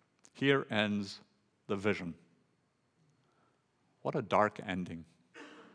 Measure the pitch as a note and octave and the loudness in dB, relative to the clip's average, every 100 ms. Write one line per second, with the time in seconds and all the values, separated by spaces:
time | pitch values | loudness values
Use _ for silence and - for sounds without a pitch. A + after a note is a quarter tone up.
0 | _ _ - - C#3 C#3 - G#2+ G#2+ G#2 | _ _ -16 0 4 4 2 0 2 0
1 | F#2+ - - _ _ _ - G2 G#2 F#2+ | -4 -10 -18 _ _ _ -6 -2 0 0
2 | F2 D#2 _ _ _ _ _ _ _ _ | -4 -12 _ _ _ _ _ _ _ _
3 | _ _ _ _ _ _ _ _ _ _ | _ _ _ _ _ _ _ _ _ _
4 | - - G2 F#2+ G#2 - G#2 F#2 F2 E2 | -4 -2 2 4 4 2 -6 -4 -4 -8
5 | E2 _ _ - - - - | -12 _ _ -20 -20 -20 -20